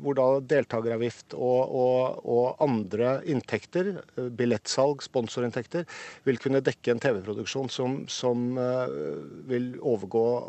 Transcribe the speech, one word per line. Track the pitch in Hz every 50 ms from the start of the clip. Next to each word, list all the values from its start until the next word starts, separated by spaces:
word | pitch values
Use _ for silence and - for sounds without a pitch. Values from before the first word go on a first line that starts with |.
hvor | 143 143 139 135
da | 127 131 135 139
deltageravgift | 135 123 156 139 123 - - 113 113 117 113 113 120 117 - - - - - -
og, | 127 123 123 127 131 -
og, | - 131 127 127 127 127 127 131 - - -
og | - 120 120 123 127 - -
andre | 156 143 123 110 104 90 107 107 120 127 135 135 - -
inntekter, | 147 123 - - 123 107 - - - 175 185 202 185 151 - - _
eh, | - 127 123 120
billettsalg, | 117 123 120 117 104 - - - 139 135 147 143 139 -
sponsorinntekter, | - - 131 117 110 - 127 123 120 - 127 117 - - 175 165 - - - - - - - -
vil | 139 123 113
kunne | - 135 135 135 131
dekke | 143 - - - 120 120
en | 117 -
T | 139 117
V-produksjon | 95 90 107 104 101 110 - - 135 135 127
som, | - - 127 127 135 139 - -
som, | - - - 127 120 120 123 123 127 127
eh, | 123 127 127 127 127 127 135 - 76 76 73 76 73 143 147 82 -
vil | 139 127 120 123 123 123 -
overgå | - 139 117 101 101 92 117 113 113 120 123 117 -